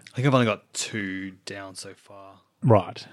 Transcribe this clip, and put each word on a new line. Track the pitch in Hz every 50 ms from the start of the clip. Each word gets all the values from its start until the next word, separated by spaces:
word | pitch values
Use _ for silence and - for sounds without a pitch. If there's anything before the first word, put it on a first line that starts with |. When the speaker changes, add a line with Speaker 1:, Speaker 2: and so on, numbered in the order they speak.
| - - -
Speaker 1:
I |
think | - 127
I've | 143 131
only | 127 120
got | 110 101 - _ _ -
two | - - - - 110 101 95 95 95 95 95 95 95 -
down | - 98 101 98 95 92
so | - - 98 92
far. | _ _ - 101 98 98 98 95 - _ _ _ - -
Speaker 2:
Right. | 139 110 101 85 - - - - -